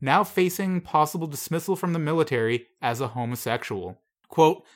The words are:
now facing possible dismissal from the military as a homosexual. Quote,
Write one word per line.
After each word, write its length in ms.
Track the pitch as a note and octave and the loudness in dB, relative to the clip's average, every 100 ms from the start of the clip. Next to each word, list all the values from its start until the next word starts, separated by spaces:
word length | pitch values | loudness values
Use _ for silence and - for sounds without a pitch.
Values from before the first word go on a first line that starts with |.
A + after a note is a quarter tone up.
now 240 | C3+ E3 G#3 | 2 2 2
facing 560 | - F#3 F3 F#3+ F3+ | 0 0 0 -2 -2
possible 460 | E3+ D#3 D3+ F3 E3 | 0 2 2 0 -6
dismissal 500 | C#3 - E3 E3+ F3+ | -8 -4 -4 -2 -2
from 160 | F3+ | -2
the 60 | E3+ | -2
military 680 | D3 E3 D#3 B2 A2+ A#2+ - _ | 0 0 2 2 0 0 -4 _
as 180 | B2 A#2 | -4 -2
a 80 | C3 | -4
homosexual. 880 | A#2+ A#2 B2 A#2+ A#2+ - G2+ F2+ - _ _ _ | -4 -6 -4 -4 -4 -4 -8 -8 -12 _ _ _
Quote, 360 | - D#3 - - | 4 6 4 -6